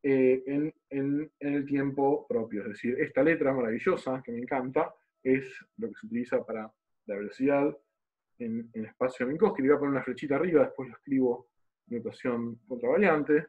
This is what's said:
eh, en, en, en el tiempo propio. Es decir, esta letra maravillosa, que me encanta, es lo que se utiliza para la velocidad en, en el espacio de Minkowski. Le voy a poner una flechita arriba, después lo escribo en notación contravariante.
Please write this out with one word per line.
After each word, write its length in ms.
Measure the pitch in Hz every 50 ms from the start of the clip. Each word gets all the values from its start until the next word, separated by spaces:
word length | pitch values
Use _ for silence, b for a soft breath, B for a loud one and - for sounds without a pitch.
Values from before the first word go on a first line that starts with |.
eh, 420 | - 139 135 135 131 127 131 131 127
en, 280 | 135 139 143 151 156 - _ _ _
en, 420 | 139 139 139 139 143 147 156 156 _ _
en 140 | 143 143 143
el 120 | 143 135
tiempo 640 | - 139 139 139 139 135 143 139 135 147 147 -
propio. 360 | _ 120 117 113 110 110 104 95
Es 60 | 107
decir, 300 | 101 - - 117 123 127
esta 240 | 156 143 - 131 139
letra 300 | 160 165 160 151 131 135
maravillosa, 680 | 131 120 113 113 - - 190 180 - - 135 131 135 135
que 80 | -
me 80 | 120 117
encanta, 540 | 123 123 147 131 127 131 131 151 - - - _ _ _ _ _
es 440 | _ 131 131 135 135 - - - - _ _
lo 100 | - 110
que 80 | 110 101
se 120 | - -
utiliza 380 | 110 113 120 123 - 135 120 113
para 260 | - 113 110 107 110 _ _ _ _ _ _ _
la 100 | - 101
velocidad 600 | 101 104 101 - - 131 139 143 139 143 151 151 - _ _ _ _ _ _ _ _ _ _ _ _
en, 300 | 120 113 113 117 117 117 _
en 80 | 113
el 40 | 107
espacio 380 | 110 - _ 127 127 - - 127
de 60 | 127
Minkowski. 300 | 147 160 151 147 147 -
Le 80 | 131 135
voy 80 | 147
a 20 | 139
poner 120 | 143 143 139
una 100 | 131 127
flechita 320 | 131 120 - - 143 143
arriba, 280 | 139 160 185 165 147 127
después 260 | 127 - - 131 117
lo 60 | 110
escribo 520 | - _ - 139 135 127 123 120 127 - _ _ _ _ _ _ _ _
en 100 | _ 117 117
notación 600 | 113 107 - - - 127 120 117 117 117 117 117 _
contravariante. 800 | _ 127 117 117 123 143 180 208 185 160 151 143 143 151 151 160